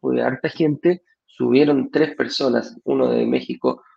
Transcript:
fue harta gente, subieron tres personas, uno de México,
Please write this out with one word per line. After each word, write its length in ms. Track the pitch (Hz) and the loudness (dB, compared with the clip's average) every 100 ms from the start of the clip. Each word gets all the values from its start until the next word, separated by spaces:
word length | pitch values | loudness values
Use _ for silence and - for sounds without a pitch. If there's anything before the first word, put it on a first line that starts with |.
fue 200 | 135 127 | -4 0
harta 280 | 120 131 160 | -2 -2 -6
gente, 540 | - 156 143 170 180 _ _ _ | -2 -2 0 0 0 _ _ _
subieron 640 | - 123 127 147 143 123 | -4 2 4 4 2 0
tres 240 | - 151 - | 0 0 -2
personas, 600 | 117 - 139 117 113 - | -6 -2 0 0 -4 -12
uno 240 | - 135 127 | -4 0 2
de 140 | 120 | 0
México, 580 | 117 127 - 127 131 127 _ | 0 -2 -4 -4 -4 -4 _